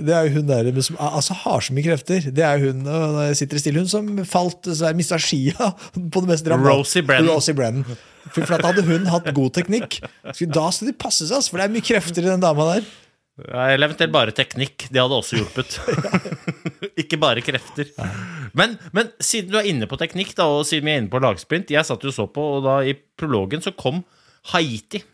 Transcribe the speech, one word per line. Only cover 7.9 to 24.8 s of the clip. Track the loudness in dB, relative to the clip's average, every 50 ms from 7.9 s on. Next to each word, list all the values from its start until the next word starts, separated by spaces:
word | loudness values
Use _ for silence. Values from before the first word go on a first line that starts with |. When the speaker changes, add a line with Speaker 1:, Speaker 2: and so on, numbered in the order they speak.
| -8 -14 -14 -20 -20 -20 -20 -6 -4
Speaker 1:
For, | -4
for | 0 0 0
at | 2 2
hadde | 2 2 4 4 4
hun | 2 2 2
hatt | 2 2 0 0 0 0
god | 2 0 2 0
teknikk, | -2 -2 0 -2 -2 -2 -4 -10 -10 -10 -14 -18 _ _ -16 -6
skulle, | -6 -4 0 0 2
da | 2 2 -2
skulle | -2 -4 -6
de | -6 -6
passe | -4 -2 -2 -2 0
seg, | 0 -2 -2
altså, | -2 -2 -2
for | -2 -2
det | 0
er | -2
mye | -2 0
krefter | 2 0 2 0 0 -2 0 0
i | 2 2
den | 4 4
dama | 4 4 4 2 2 2
der. | 0 -2 -4 -16 -20 _ _ _ _ _ _ _
Speaker 2:
Ja, | -20 -16 -8 -4 0 4 4 4
eller | 4 4 2
eventuelt | 2 0 0 2 4
bare | 2 2 2
teknikk. | 2 -2 -2 -2 -2 -6 -6 -6 _ _ -14 -2 2
Det | 2
hadde | 2 4 2
også | -2 -2 -2 -2 -2
hjulpet. | -2 -2 -4 -6 -6 -6 -8 -8 -4 -4 -4 -2 -2 0 -2 -2 -2 -2 -10
<laughs> | -8 -8 -10 -10 -8 _ -12 -10 _ -14 -10 _ -6
Ikke | -4 -4 0
bare | 2 2 2 2 0
krefter. | -2 -4 -4 -4 -6 -6 -8 -8 -8 -8 -8 -10 -10 -8 -8 -10 -12 -12 -12 -12 -12 -6 0
Men, | 0 0 0 0 -8 -14 -4 -2
men | -2 -2 -2 -4
siden | _ -4 -4 -2 -4 -4 -2
du | -2
er | -2 0 0
inne | -2 -2 -2 -4
på | -4
teknikk | -6 -6 -6 -4 -6 -6 -6 -2
da, | 0 2 2 2
og | 2 0 0
siden | -2 -2 0
vi | 0 0
er | 0
inne | -2 -2
på | 0 2 2
lagsprint, | 2 0 0 -4 _ -4 -4 -2 0 0
jeg | 0 2 0
satt | -4 -4 -4
jo | -6 -4
og | -4
så | -4 -4
på, | _ -4 -4 -2 -2 0
og | 2
da | 2 2 2 2
i | 0 -2 -4 _ _ _
prologen | -8 -4 0 0 0 0 -2 -4 -6 -6
så | -8 -8
kom | -2 -2 -2 -2 -2 -6 _ _ _ _ _ _ _ _
Haiti. | -4 -2 -2 -2 -2 -4 -8